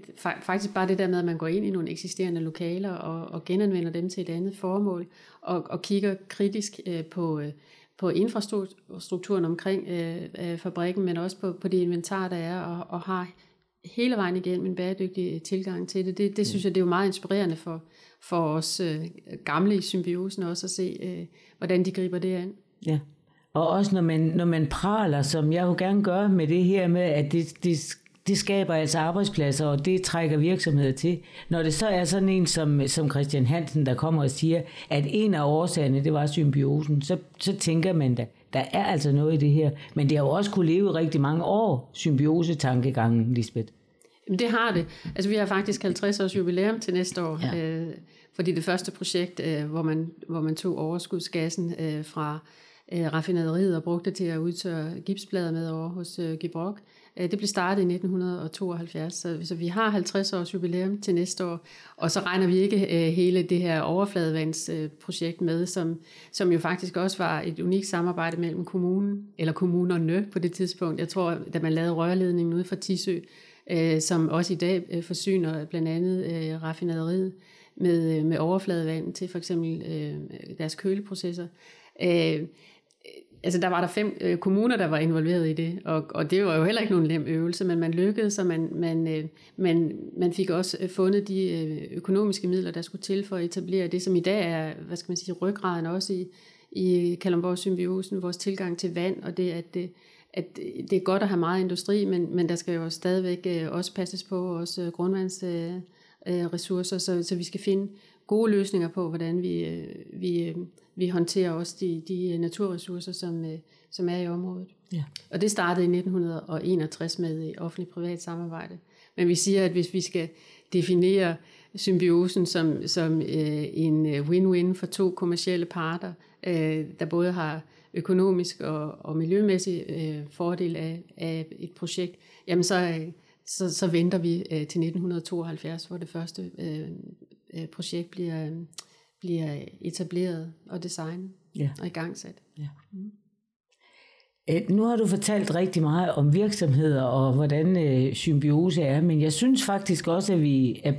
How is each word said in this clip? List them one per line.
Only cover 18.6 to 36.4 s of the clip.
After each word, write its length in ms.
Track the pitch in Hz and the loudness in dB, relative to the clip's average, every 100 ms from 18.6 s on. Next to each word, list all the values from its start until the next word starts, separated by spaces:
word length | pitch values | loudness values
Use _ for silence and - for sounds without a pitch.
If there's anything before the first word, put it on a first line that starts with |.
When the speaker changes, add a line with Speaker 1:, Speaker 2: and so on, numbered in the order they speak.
| 160 - | -2 -2
Speaker 1:
øh, 220 | 170 156 165 - - - - | -2 -2 -6 -12 -16 -10 -2
gamle 300 | 151 196 202 | 2 4 2
i 60 | |
symbiosen 600 | - 190 180 175 190 196 | 0 -2 -2 -2 -4 -4
også 220 | 175 175 185 | -4 -4 -6
at 60 | |
se, 260 | 185 180 - | -4 -4 -4
øh, 240 | 185 175 170 - _ _ | -8 -8 -12 -16 _ _
hvordan 280 | 185 185 185 | 0 2 2
de 60 | |
griber 280 | 185 185 180 | 0 -2 -2
det 140 | 185 180 | -2 -2
an. 160 | 185 208 _ _ 156 | -6 -10 _ _ -2
Speaker 3:
Ja. 140 | 151 - _ _ _ _ | -2 -4 _ _ _ _
Og 140 | 156 165 | 0 2
også 280 | 185 202 190 | 2 2 4
når 60 | |
man, 180 | 165 160 | 4 4
når 260 | 160 170 170 | 2 4 2
man 220 | 160 151 | 2 2
praler, 540 | - 190 214 185 143 | 0 0 2 2 2
som 320 | 143 160 151 | 2 2 2
jeg 80 | 170 | 4
jo 120 | 180 175 | 2 2
gerne 260 | 185 202 | 2 4
gør 240 | 196 185 208 | 4 4 4
med 200 | 190 156 | 4 4
det 160 | 175 | 4
her 240 | 180 196 180 | 6 4 4
med, 140 | 175 | 4
at 300 | 175 147 143 | 4 2 2
det, 220 | 170 160 - | 0 -2 -2
det, 140 | 180 160 - - _ _ - | 0 0 -2 -12 _ _ 0
det 100 | 202 | 0
skaber 360 | - 196 185 | 2 0 2
altså 240 | 160 156 165 | 2 2 2
arbejdspladser, 680 | 160 185 202 185 143 135 151 | 2 2 0 2 2 2 2
og 200 | 143 160 | 2 2
det 160 | 185 | 2
trækker 360 | 185 170 160 151 | 2 0 2 4
virksomheder 540 | 165 185 170 143 135 | 4 4 4 4 4
til. 280 | 131 165 170 - - - | 2 0 0 -4 -18 -2
Når 140 | 170 | 0
det 100 | 160 | 2
så 140 | 151 220 | 2 2
er 160 | 180 | 2
sådan 260 | 170 196 190 | 2 4 4
en 180 | 190 170 | 4 4
som, 400 | 165 151 143 139 | 2 4 4 2
som 220 | 165 147 | 2 2
Christian 340 | 139 143 147 123 | 2 2 4 4
Hansen, 400 | 170 147 151 135 | 2 0 2 2
der 80 | |
kommer 300 | 123 156 160 | 2 2 4
og 80 | 135 | 2
siger, 300 | 135 160 170 165 - - | 2 2 2 0 -10 -2
at 160 | 147 147 | 0 2
en 260 | 208 214 | 2 2
af 100 | 165 | 4
årsagerne, 600 | 143 156 175 170 139 135 | 4 2 2 2 2 4
det 100 | 151 | 4
var 120 | 151 147 | 2 2
symbiosen, 720 | 170 | 4